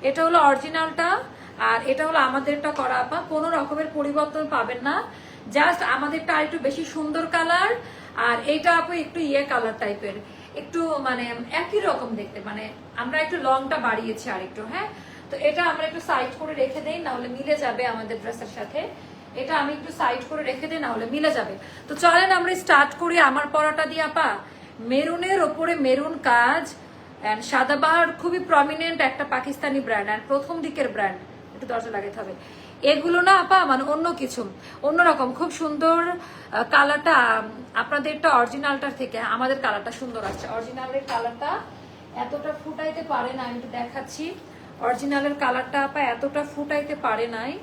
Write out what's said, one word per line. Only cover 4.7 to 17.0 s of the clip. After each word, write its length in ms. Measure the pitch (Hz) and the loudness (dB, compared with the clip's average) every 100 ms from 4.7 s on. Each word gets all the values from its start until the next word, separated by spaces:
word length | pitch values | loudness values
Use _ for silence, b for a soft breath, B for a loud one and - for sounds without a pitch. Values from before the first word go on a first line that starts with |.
| 247 262 | -2 -2
না। 80 | 349 - B B B - 277 | -2 -4 B B B -4 2
just 240 | 311 339 240 262 | 4 2 0 0
আমাদেরটা 360 | 294 320 - 269 | 0 -4 0 0
আর 60 | 302 | 0
একটু 120 | 320 269 | 0 -2
বেশি 180 | 277 311 | -2 -6
সুন্দর 300 | 311 302 311 330 | -6 -4 -4 0
কালার, 360 | 339 330 349 403 480 B B B - 233 | 0 2 4 2 0 B B B -2 0
আর 80 | 233 285 | 0 0
এইটা, 180 | 302 311 339 | 2 4 4
আপু, 120 | 330 349 | 2 -4
একটু 140 | 311 339 311 | -4 -4 0
ইয়ে 120 | 277 285 | 0 2
কালার 240 | 254 226 214 | 0 0 -2
টাইপের, 340 | 214 202 208 196 B B B - | -4 -4 -8 -10 B B B -14
একটু, 200 | 294 330 330 294 262 | -6 -4 0 0 -2
মানে, 180 | 247 240 233 240 311 | -2 -4 -6 -4 -4
একই 200 | 349 415 - | 0 0 2
রকম 220 | 277 240 214 | 0 -4 -6
দেখতে, 180 | 202 208 202 | -8 -10 -10
মানে, 160 | 208 214 - - - | -10 -10 -14 -14 -8
আমরা 160 | 247 311 | -2 0
একটু 120 | 311 339 262 | 0 0 2
লংটা 300 | 262 269 311 240 | 2 2 -2 0
বাড়িয়েছি 400 | 220 226 214 247 | -2 -4 -8 -6
আর 80 | 190 190 | -8 -8
একটু, 140 | 214 220 | -12 -10
হ্যাঁ। 160 | 339 415 B B B - | -8 -8 B B B -10
তো 40 | 277 294 | 0 0
এটা 140 | 302 453 | 2 0
আমরা 120 | 330 320 | 0 -4
একটু 100 | 330 - | -6 -2
সাইড 240 | 269 254 - | -2 -2 -6
করে 120 | 311 285 | -8 -2
রেখে 180 | 269 302 285 | -2 -2 -6
দেই, 120 | 339 | -6